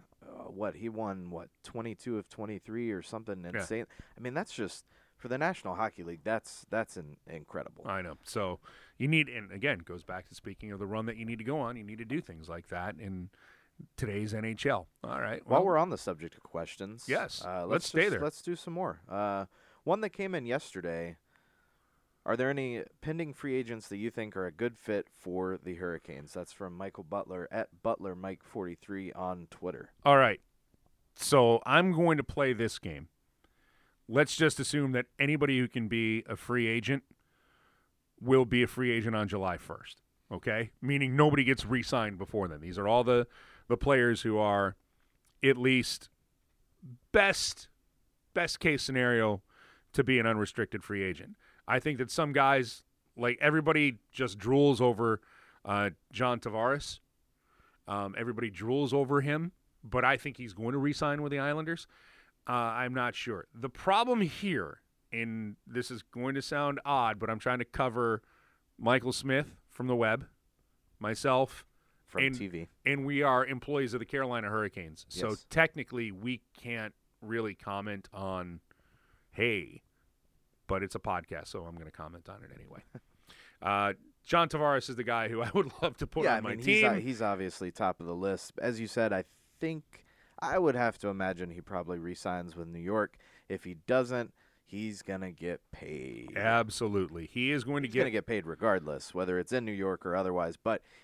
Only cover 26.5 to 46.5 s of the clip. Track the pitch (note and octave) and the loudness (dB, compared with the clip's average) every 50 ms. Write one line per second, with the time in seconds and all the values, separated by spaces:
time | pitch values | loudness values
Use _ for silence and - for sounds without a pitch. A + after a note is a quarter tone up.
26.5 | - - G2+ F#2 F2 F2+ G2 G2 - - F#2 D2+ G2 G2+ - - F#2 F2+ F2 - | -12 -12 -12 -12 -10 -10 -10 -10 -10 -12 -10 -6 -4 -4 -4 -4 -6 -8 -8 -6
27.5 | - A2 A2 - - E2+ - A2+ A2+ - F#2 G2 F2+ F2+ F#2 F#2+ F#2+ - _ - | -4 -4 -6 -6 -8 -4 -2 -2 -2 -2 -4 -8 -8 -8 -8 -10 -10 -10 _ -12
28.5 | - A2+ F#2+ F2 E2+ - - - G2+ G2 F#2+ F2 - - F#2 F#2 F#2 F2+ E2+ - | -8 -6 -6 -6 -8 -10 -10 -10 -8 -8 -8 -8 -8 -6 -4 -4 -4 -6 -8 -14
29.5 | - - - F2+ E2+ - - - _ _ - C#3+ C#3+ C3+ C3 A2+ G2 - _ _ | -14 -8 -8 -6 -6 -8 -10 -16 _ _ 4 6 8 8 8 6 4 0 _ _
30.5 | _ _ _ _ _ _ _ _ _ _ _ _ _ - - - C#3+ C#3 B2 A#2 | _ _ _ _ _ _ _ _ _ _ _ _ _ -8 0 6 8 8 10 10
31.5 | A#2 A2+ - - C3+ D#3+ F3+ F#3+ F3 D#3 F3 E3+ D#3+ D3 C3+ - - - C#3 C3 | 8 6 6 4 4 6 6 6 4 4 4 4 4 2 0 -2 0 0 2 2
32.5 | B2 G#2 A#2 G#2 - - - F#2 D#2 C#2+ E2+ - _ _ _ _ _ _ _ _ | 2 2 0 -2 -2 -4 -8 -10 -10 -10 -12 -16 _ _ _ _ _ _ _ _
33.5 | _ _ _ _ _ _ _ _ _ _ _ - A2+ C3+ D3+ - - - D#3+ D3+ | _ _ _ _ _ _ _ _ _ _ _ 0 4 4 4 4 4 4 4 4
34.5 | - - C3+ - - D3 C#3+ C3+ B2+ B2 B2 - _ - C#3 C#3+ D3+ D3 D3 C#3 | 4 2 -2 -2 0 0 0 2 2 0 -2 -2 _ 0 2 2 2 2 2 4
35.5 | C3+ B2+ B2+ A#2 - B2 A2+ G#2 A#2 A2+ A2+ A2 A2 A2+ - - A2 - - - | 4 4 2 0 0 -2 -2 0 0 2 2 2 0 0 -2 -6 -8 -8 -4 -2
36.5 | B2 B2 A#2 A2+ A2+ A#2+ A2 - C#3 C3+ - _ _ _ _ _ _ _ _ _ | 0 2 2 2 2 0 0 0 0 0 -2 _ _ _ _ _ _ _ _ _
37.5 | _ _ _ _ _ _ _ _ _ _ _ _ _ - A#2 B2 C3 C3+ C3 A#2 | _ _ _ _ _ _ _ _ _ _ _ _ _ -6 2 6 6 6 6 6
38.5 | B2 B2 B2 A#2 - B2 B2+ B2 A#2 A2+ A2 A#2 A2 G#2+ G#2+ G2 G#2+ G2+ F#2+ F#2 | 6 4 4 2 2 0 0 0 2 0 0 0 0 0 0 0 -2 -2 -2 -2
39.5 | E2+ D2+ - - - - - - - - _ _ _ _ _ - G2+ F2+ - B2 | -2 -4 -6 -10 -14 -14 -14 -18 -20 -20 _ _ _ _ _ -12 -10 -6 -4 -2
40.5 | G#2+ A2 A#2 A2 - _ - B2 C#3+ C#3 C#3 C3 B2+ C#3+ D3+ D3+ C#3+ C#3+ C3 B2 | -2 -2 -2 -4 -8 _ -2 0 2 2 2 4 6 6 6 8 8 6 6 4
41.5 | C3+ - - G#2 B2 B2 A#2 - C#3 B2 A2 G#2+ G2+ F2 G2 - - G#2+ G2 F2 | 4 2 2 0 0 0 0 0 0 0 0 0 -2 -6 -8 -4 -2 -2 -2 -2
42.5 | D#2 D2 D#2 F2 F2+ F#2+ G2+ G#2 A2+ B2 A#2+ A#2+ B2 A#2+ A#2+ - - - - - | -4 -8 -10 -8 -6 -2 2 4 4 6 6 6 6 4 4 2 -2 -16 -20 -20
43.5 | - - - - A#2+ B2 - C#3 C#3 C3 A#2+ A#2+ A#2 G#2+ - A2+ G#2+ G#2+ G#2+ G#2 | -20 -12 -4 0 0 2 4 4 6 6 6 6 4 2 2 2 2 4 4 4
44.5 | G2+ G2+ G2 F#2+ F#2+ - _ _ _ _ _ _ _ _ _ _ _ _ - C3+ | 4 4 4 2 0 -4 _ _ _ _ _ _ _ _ _ _ _ _ 4 4
45.5 | C3+ B2 B2 C3 C3 B2+ A2+ - - - - - _ _ _ _ _ _ _ _ | 6 6 6 4 4 4 4 2 -2 -8 -10 -16 _ _ _ _ _ _ _ _